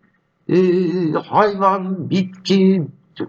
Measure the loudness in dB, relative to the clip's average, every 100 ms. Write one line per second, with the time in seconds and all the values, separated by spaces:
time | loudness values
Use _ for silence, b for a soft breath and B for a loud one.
0 | _ _ _ _ -2 2 2 2 0 -2
1 | -2 -4 -2 0 0 2 0 0 -4 -8
2 | -4 -2 -4 -6 -2 2 4 2 -2 -10
3 | _ -14